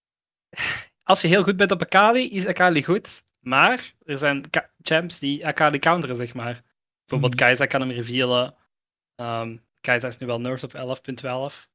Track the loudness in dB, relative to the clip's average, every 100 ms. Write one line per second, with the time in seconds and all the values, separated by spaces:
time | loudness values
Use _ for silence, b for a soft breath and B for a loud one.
0 | _ _ _ _ _ B B B B _
1 | 2 2 4 4 4 2 2 2 2 4
2 | 6 4 0 -4 -4 2 2 2 0 -2
3 | -4 -18 _ _ 0 4 4 2 -6 _
4 | -12 -2 -2 -2 -2 -4 -4 _ -2 0
5 | 0 -6 -6 -4 -4 2 2 4 2 2
6 | -2 -6 -8 -8 -10 -10 _ _ _ _
7 | _ 0 0 2 2 4 0 0 -2 -6
8 | -4 -2 2 0 -2 -8 _ _ _ _
9 | _ -12 -8 -6 -6 -12 _ _ -2 0
10 | -2 -8 -6 -4 -4 -8 -10 -10 -8 -8
11 | -10 -10 -8 -6 -8 -12 _